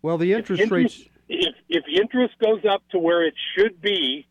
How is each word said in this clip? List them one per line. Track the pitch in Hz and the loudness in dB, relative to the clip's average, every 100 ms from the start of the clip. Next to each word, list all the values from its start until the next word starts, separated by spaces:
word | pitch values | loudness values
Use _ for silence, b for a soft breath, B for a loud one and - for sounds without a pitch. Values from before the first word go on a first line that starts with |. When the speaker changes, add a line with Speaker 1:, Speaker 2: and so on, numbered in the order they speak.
Speaker 1:
Well, | 156 165 | -2 0
the | 175 | 2
Speaker 2:
If | 214 | 0
Speaker 1:
interest | 214 180 | 0 0
Speaker 2:
interest, | 220 180 247 - | 2 2 0 -2
Speaker 1:
rates | - _ _ | -20 _ _
Speaker 2:
if, | - 359 - _ | -4 -4 -6 _
if | - - 170 | -4 0 0
interest | 214 254 247 _ | 0 0 -2 _
goes | 220 220 208 | 0 2 0
up | 196 _ | 0 _
to | 185 | -2
where | 165 170 165 | 2 2 0
it | - - - | -2 -8 0
should | 214 175 | 0 0
be | 202 196 135 143 - | -4 -2 -4 -6 -12